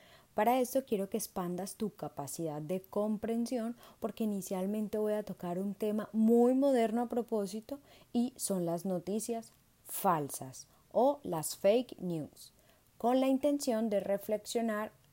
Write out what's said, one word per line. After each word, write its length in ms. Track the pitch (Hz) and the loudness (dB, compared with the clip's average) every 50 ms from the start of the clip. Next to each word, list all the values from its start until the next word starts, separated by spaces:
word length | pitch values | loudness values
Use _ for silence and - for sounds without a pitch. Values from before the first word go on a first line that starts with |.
| - - - - - _ _ | -20 -20 -20 -20 -20 _ _
Para 240 | - 214 233 247 262 | 0 2 4 4 4
esto 260 | 247 240 - 269 262 | 2 2 0 -2 0
quiero 240 | - 233 190 196 196 | 0 -2 -2 -2 -2
que 80 | - 214 | -4 -4
expandas 560 | - - - 196 180 175 180 175 196 190 - | -6 -6 -6 -4 -4 -4 -4 -4 -6 -8 -6
tu 160 | - 220 202 - | -6 -6 -6 -6
capacidad 680 | - - - - - 143 135 - - 165 156 147 151 | -6 -10 -10 -8 -8 -10 -8 -6 -6 -4 -4 -4 -4
de 180 | 156 151 185 190 | -4 -4 -4 -6
comprensión 960 | 185 - - 208 208 214 214 202 - 214 226 233 233 226 254 233 220 233 240 - - - - _ | -6 -4 -4 -2 0 0 -2 -2 -4 -4 -2 -2 -2 -2 -2 -4 -4 -6 -8 -10 -16 -20 -10 _
porque 260 | - 226 - - 226 | -8 -6 -4 -2 -2
inicialmente 760 | 214 208 196 175 - 185 185 185 202 208 220 214 196 - 214 | -2 -2 -4 -4 -4 -4 -2 -2 -2 -2 -2 -2 -2 -2 0
voy 140 | 214 214 208 | 0 0 0
a 100 | 214 208 | -2 -2
tocar 340 | - 185 - - 175 175 180 | -6 -8 -8 -6 -4 -4 -2
un 160 | 190 202 196 | -2 -4 -4
tema 360 | - 226 208 208 214 208 - - | -2 -2 -2 -2 -2 -4 -2 2
muy 400 | 220 220 226 233 233 240 247 262 | 4 6 6 8 8 8 6 6
moderno 480 | 262 277 277 262 240 226 220 214 240 | 4 4 4 4 4 4 2 2 0
a 80 | 240 233 | -2 -2
propósito 680 | 240 240 233 - 233 208 202 185 202 220 - - 277 277 - - - - - _ - | -2 -4 -2 -2 -2 -2 -2 -2 -6 -8 -10 -10 -12 -14 -14 -18 -20 -20 -14 _ 0
y 200 | 240 240 254 - | 0 0 0 -2
son 320 | - - - 196 180 175 170 | -4 -4 -2 -2 0 0 0
las 180 | 170 170 - | -2 -2 -2
noticias 680 | 196 185 175 170 196 202 220 - - 233 226 226 - - _ _ _ _ _ _ - | -2 -2 -2 -2 -2 -4 -4 -2 -4 -4 -6 -6 -10 -18 _ _ _ _ _ _ -12
falsas 800 | - - - 196 170 156 143 139 - - 131 131 127 - - - _ _ _ _ | -6 0 2 4 4 4 2 -2 -6 -8 -10 -12 -12 -16 -18 -20 _ _ _ _
o 280 | - 202 240 277 285 - - | 2 4 4 4 2 0 -4
las 340 | 185 170 160 156 - - - | -4 -4 -4 -4 -6 -4 2
fake 400 | - 196 214 254 247 - - - | 4 4 4 4 2 -2 -6 -8
news, 560 | 185 180 170 160 139 - - - - - - _ _ _ _ _ _ _ _ - | -6 -4 -4 -4 -6 -8 -12 -18 -20 -20 -20 _ _ _ _ _ _ _ _ -2
con 200 | - 240 254 262 | 0 2 2 4
la 80 | 262 262 | 4 4
intención 640 | 269 262 285 294 285 285 - 262 226 220 233 220 | 2 2 2 2 0 0 0 0 0 0 0 0
de 100 | 208 196 | 0 0
reflexionar 920 | 190 190 196 196 - - 214 208 208 - - 233 233 226 208 208 214 - - _ _ _ | 0 0 -2 -2 0 -2 -4 -4 -4 -4 -2 -2 0 0 0 -2 -4 -6 -8 _ _ _